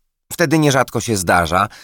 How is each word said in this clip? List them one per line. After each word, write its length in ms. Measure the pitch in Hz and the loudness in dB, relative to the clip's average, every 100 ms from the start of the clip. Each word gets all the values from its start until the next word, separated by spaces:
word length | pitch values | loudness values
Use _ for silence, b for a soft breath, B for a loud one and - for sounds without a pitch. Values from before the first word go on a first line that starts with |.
| _ _ - | _ _ -10
Wtedy 260 | - 127 160 | -4 0 2
nierzadko 420 | 147 131 123 117 | 2 2 -2 -4
się 160 | 117 101 | -4 -2
zdarza, 520 | 87 90 82 90 104 B | 0 0 2 0 -2 B